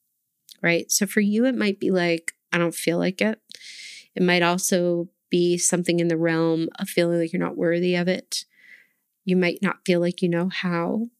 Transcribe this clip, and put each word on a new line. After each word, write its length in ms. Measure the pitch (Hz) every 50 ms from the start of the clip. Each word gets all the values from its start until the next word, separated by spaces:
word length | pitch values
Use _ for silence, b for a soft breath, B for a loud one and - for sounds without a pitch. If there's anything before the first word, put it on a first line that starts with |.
| _ _ _ _ _ _ _ _ _ - - _
right? 280 | - 170 170 170 - -
So 160 | - - 208
for 140 | 190 - 220
you, 240 | 208 202 208 220 240
it 80 | 262 254
might 260 | 220 214 202 190 -
be 100 | - -
like, 440 | 190 180 175 170 170 165 - - - _ _ _
"I 60 | - 170
don't 160 | 170 170 160
feel 240 | - - 165 170 175
like 220 | 175 180 190 -
it." 200 | 202 214 220 - _ B B B B B B B B B B B B B _
It 80 | -
might 200 | 185 180 175 175
also 680 | 170 170 175 185 - - 196 180 175 175 175 170 170 180 _ _ _ _
be 260 | - 175 175 175 175
something 440 | 175 - - 180 175 175 175 170 170
in 80 | 170 170
the 80 | 165
realm 520 | 160 165 165 160 160 165 165 165 165 165 - - -
of 100 | 202 -
feeling 300 | - 175 170 170 170 170
like 120 | 165 160
you're 80 | 180 175
not 160 | 175 170 -
worthy 380 | - 180 165 170 175 180 180 180
of 140 | 175 175 180
it. 360 | 185 - - _ - - - b b b b b b b b b b b b _ _ _ _
You 120 | 190 180
might 260 | 185 180 175 - -
not 220 | 196 180 - - _
feel 160 | - 175 175
like 220 | 175 175 175 -
you 60 | 190 175
know 200 | 170 170 175 190
how. 640 | - - - 180 175 170 170 - - 214 233 240 -